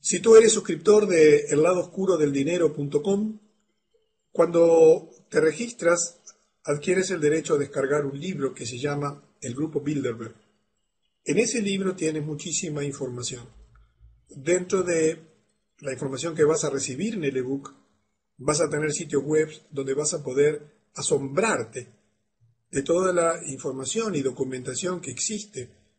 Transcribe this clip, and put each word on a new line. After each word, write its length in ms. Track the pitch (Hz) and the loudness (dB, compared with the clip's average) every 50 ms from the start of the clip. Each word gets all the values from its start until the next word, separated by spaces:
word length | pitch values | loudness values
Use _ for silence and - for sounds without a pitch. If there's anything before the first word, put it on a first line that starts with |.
| - | -4
Si 140 | - - - | -2 -4 0
tú 160 | 196 226 226 | 4 8 10
eres 160 | 220 233 214 - | 10 10 8 4
suscriptor 540 | 208 190 - 170 151 - - 208 214 208 | 2 0 -4 -6 -2 4 6 6 6 6
de 400 | 190 180 165 156 156 147 147 147 | 4 6 8 8 8 8 6 4
el 160 | - 143 143 156 | 2 0 2 4
lado 180 | 170 185 180 | 2 2 0
oscuro 380 | 170 - - 190 190 185 185 160 | -2 -6 -6 -4 0 0 2 2
del 120 | 151 143 | 2 0
dinero 440 | 139 139 139 151 175 180 170 147 156 | 0 -2 -2 -2 0 0 0 0 0
punto 280 | 151 143 143 143 147 147 | -2 -8 -2 -2 -2 0
com, 380 | 196 202 202 214 214 214 - _ _ _ _ _ _ _ _ _ _ _ _ _ _ _ _ _ _ | 0 -2 0 -2 -4 -8 -12 _ _ _ _ _ _ _ _ _ _ _ _ _ _ _ _ _ _
cuando 800 | _ - 170 165 170 170 170 165 165 165 160 160 160 - - - - _ _ _ | _ 2 2 4 6 4 6 6 8 8 8 8 8 6 2 -12 -20 _ _ _
te 100 | - 151 | 0 2
registras, 800 | 156 160 151 - 233 233 - - 175 170 175 170 175 - - _ _ - _ _ _ _ _ _ _ | 2 2 0 0 -8 -8 -8 -2 2 2 2 2 0 -6 -8 _ _ -20 _ _ _ _ _ _ _
adquieres 480 | - 147 143 - - 180 185 185 - | -4 -4 -4 0 -2 0 0 0 -2
el 120 | 190 170 147 | -2 0 0
derecho 320 | 147 151 160 160 - 165 | 0 0 0 0 0 0
a 40 | 143 | 0
descargar 460 | 143 - - 147 135 135 143 151 147 | 0 -2 -4 -4 -2 0 0 0 -2
un 160 | 139 135 139 | -4 -6 -8
libro 320 | 156 185 185 147 139 131 127 | -8 -8 -6 -4 -4 -6 -6
que 140 | - 135 | -6 -12
se 120 | 110 127 120 | -10 -10 -6
llama 460 | 135 143 143 143 143 143 139 - _ _ _ _ | -6 -4 -4 -4 -6 -6 -8 -10 _ _ _ _
El 140 | - 117 117 | -12 -10 -6
Grupo 260 | 135 151 156 151 147 | -6 -6 -4 -4 -6
Bilderberg. 540 | 135 143 151 143 123 123 117 113 117 110 - _ _ _ _ _ _ _ _ _ _ _ _ _ _ _ _ _ _ | -4 -4 -4 -4 -4 -4 -6 -6 -12 -14 -16 _ _ _ _ _ _ _ _ _ _ _ _ _ _ _ _ _ _
En 140 | - 147 185 | -2 0 0
ese 240 | 240 - - 240 208 | 0 0 0 -4 -2
libro 340 | 202 196 190 196 185 180 | -2 -2 -2 -2 -4 -4
tienes 260 | - 165 156 156 156 147 | -2 -4 -4 -2 -4 -6
muchísima 600 | 156 151 147 - 180 151 - - 170 147 147 143 | -6 -8 -10 -8 -8 -6 -6 -6 -6 -6 -6 -6
información. 640 | 143 135 - 139 123 123 123 117 - 131 120 117 - _ - - _ _ _ _ _ _ _ - - _ _ _ _ | -6 -6 -8 -8 -8 -8 -10 -10 -10 -12 -12 -16 -20 _ -20 -20 _ _ _ _ _ _ _ -20 -20 _ _ _ _
Dentro 540 | - 143 131 160 175 185 180 180 - 190 180 | -20 -12 -2 -2 0 0 0 0 -2 -2 0
de 400 | 175 170 160 160 156 160 160 - _ _ _ _ _ _ _ _ _ _ _ | 0 0 2 2 0 0 -2 -12 _ _ _ _ _ _ _ _ _ _ _
la 160 | - 139 131 | -10 -10 -8
información 400 | 123 151 135 135 127 156 170 156 | -6 -8 -8 -8 -6 -8 -8 0
que 100 | 160 151 | 2 2
vas 200 | 147 160 151 - | 2 2 0 -2
a 60 | 147 | -2
recibir 440 | 135 135 135 - 127 131 185 226 233 | -4 -4 -6 -6 -6 -6 -6 -6 -4
en 100 | 202 160 | -4 -4
el 140 | 139 131 131 | -4 -4 -4
ebook, 360 | 123 127 139 139 139 - - _ _ _ _ _ _ _ _ _ _ _ _ | -4 -4 -6 -8 -8 -14 -20 _ _ _ _ _ _ _ _ _ _ _ _
vas 240 | _ 127 143 151 151 | _ -4 -2 0 0
a 80 | 170 147 | 0 0
tener 240 | 147 147 151 151 143 | 0 -2 -2 -2 -4
sitios 320 | - 175 143 151 143 135 | -6 -6 -2 -2 -2 -2
web 240 | 147 156 156 156 156 - - _ _ | 2 2 2 0 0 -4 -20 _ _
donde 240 | - 135 139 135 135 | -10 -8 -6 -4 -4
vas 180 | 143 151 156 - | -2 -2 -4 -4
a 100 | 156 143 | -6 -8
poder 600 | 139 127 135 143 151 156 - - - _ _ _ _ _ | -4 2 2 2 2 2 -2 -10 -16 _ _ _ _ _
asombrarte 920 | - 143 - 165 135 139 135 139 160 202 226 190 127 113 - - 127 117 - _ _ _ _ _ _ _ _ _ _ _ _ _ _ _ _ | -8 -2 -2 0 0 -2 -2 -2 -2 0 0 0 -2 -4 -6 -10 -16 -16 -16 _ _ _ _ _ _ _ _ _ _ _ _ _ _ _ _
de 120 | - 139 139 | -6 -6 -2
toda 280 | - 165 175 185 185 180 | 0 0 2 2 2 2
la 260 | 175 170 165 165 165 - | 2 2 0 0 -2 -8
información 680 | 151 139 - - 143 127 131 135 131 - 220 226 220 185 | -12 -14 -8 -8 -8 -8 -6 -8 -6 -4 -4 -4 -2 -2
y 60 | 147 | -2
documentación 800 | 135 131 123 - 135 131 131 127 127 135 127 - - 180 185 175 | -2 -2 -2 -4 -6 -6 -6 -10 -10 -10 -8 -6 -6 -6 -6 -6
que 120 | - 139 123 | -8 -12 -10
existe 580 | - - - 220 208 - - _ 131 123 123 _ _ _ _ _ | -8 -6 -6 -6 -8 -10 -12 _ -16 -16 -16 _ _ _ _ _